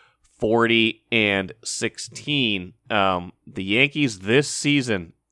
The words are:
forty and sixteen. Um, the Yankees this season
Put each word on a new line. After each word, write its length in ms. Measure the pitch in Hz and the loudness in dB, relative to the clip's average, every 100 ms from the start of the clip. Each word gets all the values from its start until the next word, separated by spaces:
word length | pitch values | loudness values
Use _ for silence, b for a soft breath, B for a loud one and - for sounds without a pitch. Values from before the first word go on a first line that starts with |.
| b b | b b
forty 800 | _ _ 113 117 117 117 113 - _ | _ _ 0 2 4 4 2 -2 _
and 400 | 117 104 98 95 - | 0 2 0 -2 -8
sixteen. 1080 | - - 117 - - 120 - 143 120 98 90 - - | -12 -6 -6 -6 -14 -12 -6 -2 0 -2 -6 -14 -4
Um, 440 | 110 98 90 87 - - | 0 2 0 -4 -14 -16
the 180 | - | -8
Yankees 560 | 95 107 139 147 143 98 | 0 2 2 2 -2 -2
this 280 | 95 131 143 | 0 2 2
season 640 | - 147 143 120 98 82 - _ | -2 0 0 0 -2 -4 -16 _